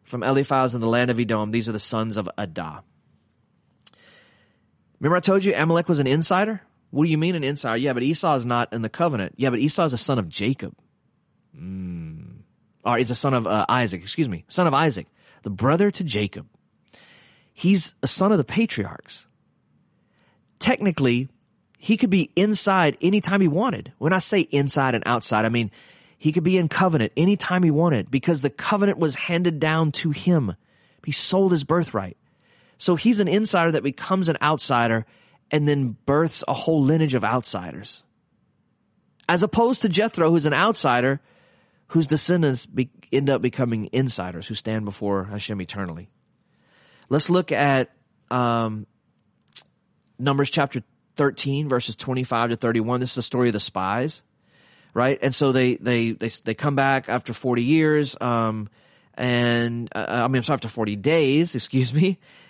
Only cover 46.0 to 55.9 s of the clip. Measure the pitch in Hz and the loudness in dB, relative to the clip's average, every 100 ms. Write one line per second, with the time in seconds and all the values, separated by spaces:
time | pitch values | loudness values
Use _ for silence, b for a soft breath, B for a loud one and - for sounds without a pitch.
46 | 95 _ _ _ b b b b b b | -16 _ _ _ b b b b b b
47 | - 151 160 180 180 123 143 135 117 _ | -2 -2 2 0 0 0 2 2 -2 _
48 | _ _ - 127 120 117 113 107 101 _ | _ _ -6 -2 0 0 -2 -6 -12 _
49 | _ _ _ _ _ - - _ _ _ | _ _ _ _ _ -20 -20 _ _ _
50 | _ - 131 143 139 160 143 123 - _ | _ -4 0 0 0 0 -2 -4 -10 _
51 | _ - 143 - 139 139 147 123 117 - | _ -2 -2 0 -4 -4 0 -2 -2 -8
52 | 135 127 123 117 120 117 117 117 113 123 | -6 -6 -2 -2 -2 -2 0 0 0 -2
53 | 127 127 - 123 120 101 - 95 95 113 | -4 -4 -4 0 0 -2 -4 -4 -2 -2
54 | 151 - _ _ b b b b b 113 | -4 -8 _ _ b b b b b 0
55 | 131 139 135 - 139 131 127 - 120 | 0 2 0 2 2 4 2 0 0